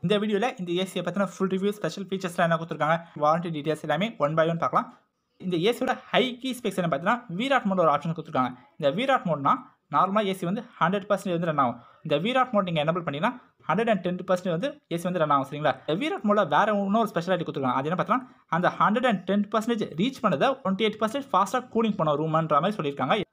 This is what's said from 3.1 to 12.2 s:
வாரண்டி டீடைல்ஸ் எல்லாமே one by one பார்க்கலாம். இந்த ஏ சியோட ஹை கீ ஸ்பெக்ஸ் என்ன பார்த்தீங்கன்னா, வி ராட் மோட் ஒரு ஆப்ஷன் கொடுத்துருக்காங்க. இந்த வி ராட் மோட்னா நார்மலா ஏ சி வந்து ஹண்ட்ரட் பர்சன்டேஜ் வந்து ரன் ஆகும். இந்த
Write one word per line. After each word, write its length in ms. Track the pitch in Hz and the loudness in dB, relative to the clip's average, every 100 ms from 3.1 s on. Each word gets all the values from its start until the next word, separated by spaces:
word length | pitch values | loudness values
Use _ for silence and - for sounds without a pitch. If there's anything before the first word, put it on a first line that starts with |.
| - | 0
வாரண்டி 260 | 147 165 175 156 | 2 2 0 -4
டீடைல்ஸ் 280 | 143 151 156 | -2 -4 0
எல்லாமே 220 | 151 214 - | 0 0 0
one 100 | 147 160 | 0 2
by 60 | 160 | 2
one 80 | 165 | 2
பார்க்கலாம். 240 | 151 175 240 - _ _ _ _ 185 | 0 0 -2 -12 _ _ _ _ -4
இந்த 100 | 175 185 | 0 2
ஏ 40 | 247 | 0
சியோட 160 | 262 240 - | -2 -4 0
ஹை 120 | - 254 247 | 2 2 -2
கீ 80 | 262 247 | -8 -4
ஸ்பெக்ஸ் 220 | 214 185 | -4 -2
என்ன 80 | 170 | -2
பார்த்தீங்கன்னா, 260 | 147 180 233 - 170 | 0 0 -2 -4 -6
வி 80 | 262 | 2
ராட் 140 | 262 220 | 2 2
மோட் 120 | 190 | 2
ஒரு 80 | 160 | 4
ஆப்ஷன் 220 | 143 165 160 | 2 0 -6
கொடுத்துருக்காங்க. 340 | 151 147 127 123 - _ | -4 -2 -2 -4 -20 _
இந்த 100 | 147 165 | -2 0
வி 80 | 262 | 0
ராட் 160 | 262 180 | 0 0
மோட்னா 240 | 147 139 247 - _ _ 147 | 0 0 0 -2 _ _ 0
நார்மலா 280 | 180 202 208 | 2 2 0
ஏ 20 | 185 | -2
சி 100 | 170 | -4
வந்து 140 | 214 226 - | -4 -8 -2
ஹண்ட்ரட் 280 | 170 202 196 | 0 0 0
பர்சன்டேஜ் 260 | 196 196 170 | -2 0 -2
வந்து 120 | 175 | -2
ரன் 120 | 147 127 | 2 0
ஆகும். 140 | 120 - _ 156 | 0 -14 _ -2
இந்த 120 | 147 | 0